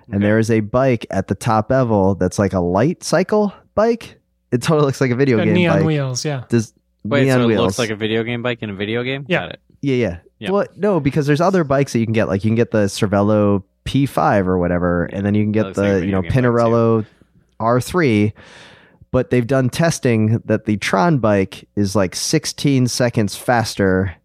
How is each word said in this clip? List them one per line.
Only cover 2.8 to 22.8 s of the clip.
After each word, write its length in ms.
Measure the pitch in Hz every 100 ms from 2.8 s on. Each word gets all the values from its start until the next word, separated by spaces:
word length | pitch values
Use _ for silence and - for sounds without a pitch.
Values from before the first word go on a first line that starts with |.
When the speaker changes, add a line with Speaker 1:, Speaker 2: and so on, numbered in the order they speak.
| 143 -
Speaker 1:
cycle 480 | - 160 185 214 208 - _
bike. 460 | - 233 233 - - _ _ _
It 100 | 123
totally 240 | - 156 139
looks 160 | -
like 80 | 135
a 60 | 120
video 220 | 139 110
Speaker 3:
Got 80 | 107
Speaker 1:
game 80 | -
Speaker 3:
neon 220 | 170 160
Speaker 1:
bike. 60 | 156
Speaker 3:
wheels, 360 | 147 135 123 151
yeah. 180 | 135 -
Speaker 1:
Does 240 | 120 107 _ _ _
Speaker 2:
Wait, 200 | 104 139
Speaker 1:
neon 160 | 135 127
Speaker 2:
so 40 |
it 40 | 117
Speaker 1:
wheels. 120 | 110
Speaker 2:
looks 180 | 117 104
like 100 | 110
a 60 | 104
video 260 | 110 113
game 200 | 113 120
bike 180 | 123 117
in 80 | 107
a 60 | 95
video 260 | 104 117
game? 220 | 123 135 143
Speaker 3:
Yeah. 120 | 165
Speaker 2:
Got 100 | 85
it. 60 | - _ _
Speaker 1:
Yeah, 140 | 139 123
yeah. 220 | 104 87 - -
Speaker 2:
Yeah. 140 | 104
Speaker 1:
Well, 160 | 202 - -
no, 220 | 202 175
because 260 | 139 156 143
there's 160 | 147
other 220 | 175 190
bikes 300 | 139 139 139
that 60 | 120
you 60 | 110
can 80 |
get. 140 | 110 71
Like, 160 | 95
you 60 | 107
can 60 | 113
get 140 | 113
the 140 | 107 101
Cervelo 800 | - 104 101 101 107 104 101 - _ -
P 200 | 135 139
five 420 | - 147 107 92
or 120 | 92
whatever, 480 | 87 87 87 87 -
Speaker 2:
Yeah. 80 | 98
Speaker 1:
and 80 | 101
then 80 |
you 100 | 104
can 80 | 107
Speaker 2:
That 60 | 107
Speaker 1:
get 60 | 98
Speaker 2:
looks 100 | 92
like 100 | 101
a 60 |
Speaker 1:
the, 20 | 98
you 60 |
Speaker 2:
video 160 | 92 95
Speaker 1:
know, 40 |
Speaker 2:
game 60 | 85
bike, 140 | 127
too. 40 | 123
Speaker 1:
Pinarello 560 | 117 117 117 113 113 104 _ _ _ _ -
R 220 | 113 127
three. 520 | - 180 143 104 107 - - - - - _ _ -
But 180 | 127 123
they've 180 | 123 113
done 220 | 135 127
testing 720 | - 165 - 127 110 107 113 -
that 200 | 107 -
the 100 | 104
Tron 420 | - 190 175 143
bike 480 | 107 101 95 - - 101
is, 180 | 98 104
like, 200 | 92 -
sixteen 720 | - 156 - - 147 131